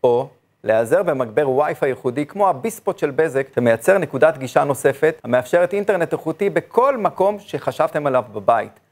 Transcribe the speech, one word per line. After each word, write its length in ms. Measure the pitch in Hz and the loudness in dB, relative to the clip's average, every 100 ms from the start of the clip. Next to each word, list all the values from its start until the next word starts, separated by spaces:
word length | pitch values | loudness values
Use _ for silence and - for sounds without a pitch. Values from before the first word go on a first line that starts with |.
או 240 | 127 120 139 _ _ _ | 2 2 -2 _ _ _
להיעזר 400 | 104 110 117 160 | 0 0 2 2
במגבר 460 | 180 139 123 107 135 | 0 -2 -2 0 0
וי-פיי 400 | 131 151 160 147 | 0 0 -2 -4
ייחודי 360 | 123 127 123 147 | -2 -4 -4 -6
כמו 240 | 196 196 | 0 0
הביספוט 500 | 143 226 - - 185 | 0 -6 -6 -6 -4
של 120 | 151 | -4
בזק, 360 | 135 160 131 135 - | 0 0 0 -2 0
שמייצר 420 | 120 113 - 196 | 2 2 4 2
נקודת 400 | 160 135 151 151 | 2 2 2 2
גישה 260 | 131 - | -2 0
נוספת 580 | 143 135 143 127 156 160 | 0 2 0 2 0 0
המאפשרת 500 | 120 123 127 170 175 | -2 -2 2 2 2
אינטרנט 400 | 196 202 190 165 | 0 0 0 0
איכותי 360 | 160 160 156 202 | -4 -6 -4 -2
בכל 480 | 165 - - 262 269 | -2 -6 -2 -2 0
מקום 420 | 185 - 190 208 | -4 -2 -2 -2
שחשבתם 680 | - 143 - 127 160 160 147 | -10 -8 -8 -4 -4 -2 -2
עליו 160 | 127 117 | -2 -2
בבית. 460 | 107 98 117 107 - _ | -4 0 0 0 -12 _